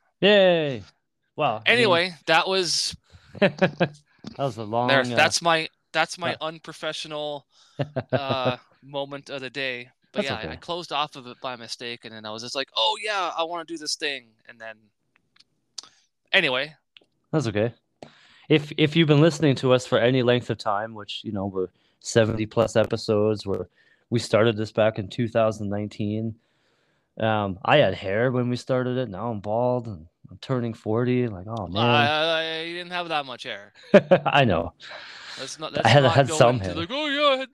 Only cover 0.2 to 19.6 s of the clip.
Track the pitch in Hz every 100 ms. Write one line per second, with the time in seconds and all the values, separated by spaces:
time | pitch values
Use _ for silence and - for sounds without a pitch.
0.2 | 190 208 185 170 151 120 95 _ _ _
1.2 | _ - 147 107 110 233 226 170 185 165
2.2 | - 160 165 190 175 147 - - _ -
3.2 | _ - 196 - 185 - 170 - _ _
4.2 | - - 139 107 107 117 123 135 123 120
5.2 | 151 - 170 160 160 _ _ 160 165 -
6.2 | 170 160 156 165 - 156 160 156 156 151
7.2 | 151 143 _ _ _ - 143 - - 131
8.2 | 135 135 127 123 _ _ 135 143 139 139
9.2 | 139 139 127 131 135 123 123 _ _ -
10.2 | 165 120 110 127 - 170 170 147 151 143
11.2 | 123 120 135 123 113 - 123 117 120 110
12.2 | 107 110 120 135 135 - - 214 208 208
13.2 | 175 151 165 170 160 165 151 - 156 135
14.2 | 117 110 _ 117 113 110 110 _ _ _
15.2 | _ _ _ _ _ - - _ _ _
16.2 | _ 190 160 127 147 156 _ - _ _
17.2 | _ 156 117 104 113 - _ - - _
18.2 | _ _ - 151 147 - 151 165 160 147
19.2 | 165 156 156 127